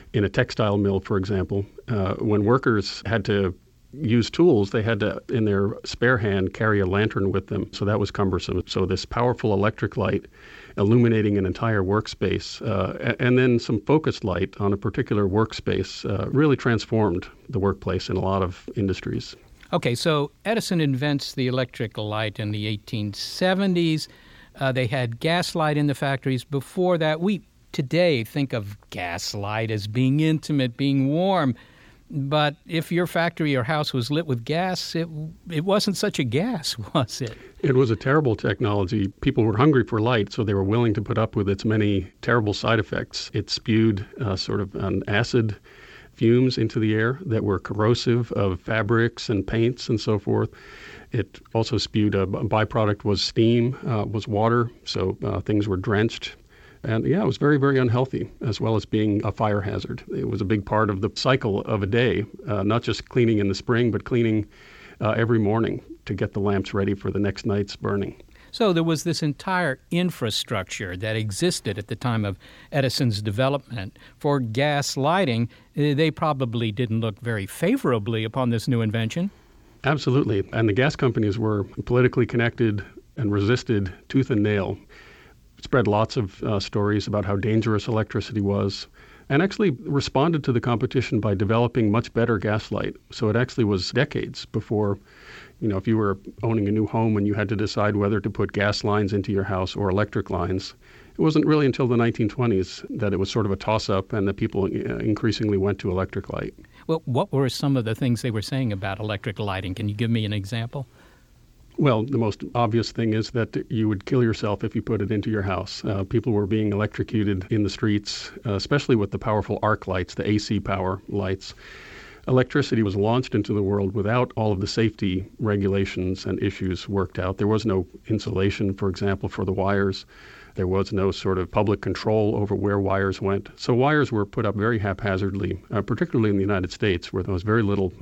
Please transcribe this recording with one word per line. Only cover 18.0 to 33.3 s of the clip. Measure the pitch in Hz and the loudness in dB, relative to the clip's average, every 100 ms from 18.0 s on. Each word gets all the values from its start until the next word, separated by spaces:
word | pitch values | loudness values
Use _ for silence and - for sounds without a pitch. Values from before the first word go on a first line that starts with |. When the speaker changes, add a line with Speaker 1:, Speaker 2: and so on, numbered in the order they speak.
| - | -2
Speaker 1:
in | 92 | -2
a | |
lot | 95 95 | 0 0
of | 90 92 - - | 0 -4 -10 -2
industries. | 98 98 - 113 - - - - - | -2 -2 -4 -6 -8 -16 -20 -20 -4
Speaker 2:
Okay, | 175 123 | -2 0
so | 120 165 151 143 - | 0 0 0 -2 -6
Edison | 196 226 - 175 | -4 -2 0 0
invents | 147 127 147 143 - | 2 0 0 -2 -4
the | - 127 | -4 -2
electric | 127 123 - 113 - | 0 -4 -4 -6 -4
light | 107 107 110 104 | -4 -2 -4 -4
in | 104 | -4
the | 104 107 | -4 -4
eighteen | 107 - 117 104 | -6 -6 -4 -4
seventies. | - - - 185 190 196 175 165 156 - - - - - - | -6 -10 0 0 2 2 2 2 0 -4 -16 -20 -20 -20 -4
Uh, | 135 | 0
they | 127 123 | 0 0
had | 139 120 117 | 0 -2 -2
gas | 160 175 170 | 0 0 0
light | 175 156 151 | 0 2 2
in | 147 | 2
the | |
factories | 135 139 139 139 127 | 0 -2 -2 -2 -2
before | - 139 - - 180 175 | -2 -6 -4 0 2 2
that. | 156 160 | 2 2
We | 185 190 - _ _ | 0 -2 -6 _ _
today | - 135 160 175 131 | -6 0 2 4 2
think | 113 147 135 | 0 -2 -2
of | 120 101 104 - | -2 -6 -12 -12
gas | - 87 85 - | -6 -4 -4 -6
light | 104 101 110 113 | -6 -4 -2 -2
as | 107 104 | -2 -2
being | 113 131 147 | 0 2 4
intimate, | 156 160 - 147 127 120 | 2 0 0 0 0 0
being | 143 139 135 | 0 2 2
warm. | 156 190 185 139 113 - - - - _ | 2 2 2 2 -2 -10 -20 -20 -20 _
But | 151 139 151 147 151 - | -6 0 2 0 -2 -6
if | 170 - | -4 0
your | 170 175 | 0 0
factory | 170 170 | 0 0